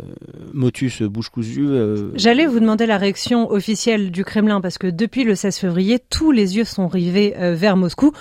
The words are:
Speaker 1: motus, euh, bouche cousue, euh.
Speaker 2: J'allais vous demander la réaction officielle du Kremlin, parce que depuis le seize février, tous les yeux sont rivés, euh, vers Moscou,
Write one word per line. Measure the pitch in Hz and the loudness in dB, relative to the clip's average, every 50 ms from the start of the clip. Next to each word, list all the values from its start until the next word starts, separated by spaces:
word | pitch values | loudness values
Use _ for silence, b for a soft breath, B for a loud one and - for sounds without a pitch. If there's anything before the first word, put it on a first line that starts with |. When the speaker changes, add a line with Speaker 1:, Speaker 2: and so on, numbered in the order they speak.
| - - - - - - - - - - - | -14 -16 -16 -18 -18 -20 -20 -20 -18 -10 -4
Speaker 1:
motus, | 147 127 123 - - 135 127 - - | -2 0 0 0 0 -2 -4 -2 -2
euh, | 117 104 | -4 -2
bouche | 101 113 113 - | -2 -4 -8 -8
cousue, | - 123 113 110 120 135 143 143 | -6 -8 -6 -6 -4 -2 0 0
euh. | 139 131 113 104 107 104 101 98 - | 2 2 2 0 0 -2 -4 -6 -4
Speaker 2:
J'allais | 254 190 233 233 254 320 | 0 2 2 4 4 2
vous | 320 247 233 | 2 2 2
demander | 226 220 214 214 233 | 2 2 2 2 0
la | 220 214 196 | 0 0 0
réaction | 190 196 190 - - - 240 240 226 - | 0 -2 -2 -4 -4 -2 0 0 0 0
officielle | - 202 185 - 220 185 - 233 226 214 202 190 | 0 -2 -2 -2 -4 -2 0 0 0 0 0 -2
du | 175 175 196 | -4 -6 -6
Kremlin, | - - 214 208 214 208 196 | -4 0 0 2 2 2 0
parce | 180 185 165 - | -2 -4 -6 -4
que | - 185 | -4 -4
depuis | 175 165 226 214 - - 269 | -2 -2 -2 -2 -2 0 0
le | 226 202 | 2 0
seize | 180 - 202 175 - | 0 0 -4 -4 -2
février, | - 185 170 175 185 196 240 247 | -2 -2 0 0 2 2 2 0
tous | - _ - - 320 311 | 0 _ -4 0 2 4
les | 294 233 208 190 185 | 4 4 4 2 2
yeux | 214 233 | 0 -2
sont | - - - 190 170 | -2 -2 -2 -2 0
rivés, | 147 190 175 175 175 196 208 202 - | 0 0 0 0 2 2 2 2 0
euh, | - 180 175 175 | 0 -2 0 0
vers | 160 175 214 180 | 2 2 4 4
Moscou, | 185 180 175 - - - 294 302 B | 4 2 2 2 2 2 2 2 B